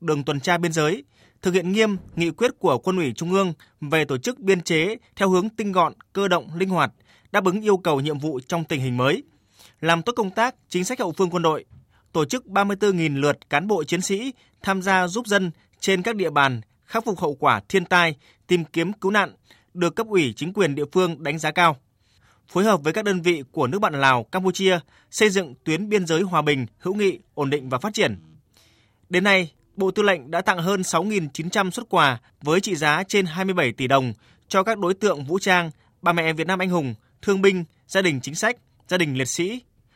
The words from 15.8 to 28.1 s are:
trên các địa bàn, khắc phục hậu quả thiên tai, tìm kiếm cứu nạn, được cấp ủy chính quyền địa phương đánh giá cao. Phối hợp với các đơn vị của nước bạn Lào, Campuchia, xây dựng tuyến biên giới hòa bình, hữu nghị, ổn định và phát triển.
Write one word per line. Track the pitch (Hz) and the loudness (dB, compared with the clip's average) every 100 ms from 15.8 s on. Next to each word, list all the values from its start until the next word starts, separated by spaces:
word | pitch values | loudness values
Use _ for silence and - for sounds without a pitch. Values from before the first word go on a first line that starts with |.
trên | - 190 | -2 0
các | 202 214 | 0 -2
địa | 165 | 0
bàn, | 143 139 120 - _ | 2 2 0 -10 _
khắc | _ 226 | _ -4
phục | 220 180 | -4 -2
hậu | 165 | -4
quả | 139 143 107 - | 0 2 2 0
thiên | 196 | -2
tai, | 175 180 165 147 _ _ - | 2 4 4 -2 _ _ 0
tìm | 175 | 0
kiếm | 160 165 170 | 0 -2 -4
cứu | 214 190 | -2 0
nạn, | 208 175 - _ _ _ | 0 0 -6 _ _ _
được | 180 175 - | -2 -2 0
cấp | 220 | 0
ủy | 196 135 104 | 0 0 -2
chính | 156 | -6
quyền | 208 170 | 0 0
địa | 139 143 | 0 -2
phương | 185 180 156 | 0 0 -2
đánh | 160 156 | -6 -4
giá | 156 | -2
cao. | 156 170 139 _ _ _ _ _ _ _ | 2 2 2 _ _ _ _ _ _ _
Phối | 175 | 0
hợp | 214 180 | 4 2
với | 147 | 0
các | 214 | -2
đơn | 208 185 | -2 0
vị | 170 165 127 | 0 -2 -4
của | 160 123 | -2 -2
nước | 196 | 0
bạn | 208 139 | -2 2
Lào, | 135 123 | 4 4
Campuchia, | 110 185 185 180 190 175 - _ _ | 0 -2 -2 0 2 0 -2 _ _
xây | - 214 | 2 2
dựng | 190 160 123 | 2 -4 -8
tuyến | - 160 208 | -4 -2 0
biên | 208 170 | -2 0
giới | 160 | 0
hòa | 190 165 | 2 0
bình, | 151 139 120 - | 2 0 -4 -6
hữu | 180 | -6
nghị, | 202 196 143 _ | 0 -2 -2 _
ổn | - 139 | -6 -2
định | 143 127 | -2 -4
và | 127 | -6
phát | 208 | -4
triển. | 214 156 | -2 -2